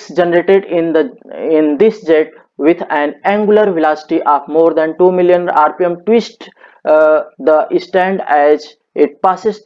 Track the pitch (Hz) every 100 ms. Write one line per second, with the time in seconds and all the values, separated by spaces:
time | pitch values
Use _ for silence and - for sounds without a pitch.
0 | - 160 175 170 170 196 190 170 165 160
1 | 135 - - 78 120 156 151 147 220 220
2 | 156 156 156 - _ - 143 170 - 151
3 | 147 147 185 208 208 208 208 165 156 151
4 | - 160 - 143 147 156 165 156 156 160
5 | 180 180 180 175 175 151 151 151 175 175
6 | 185 233 214 - - - - _ - 156
7 | 156 156 - - 143 156 - 170 - 190
8 | 185 196 - 151 147 151 - _ _ -
9 | 143 - 190 180 220 208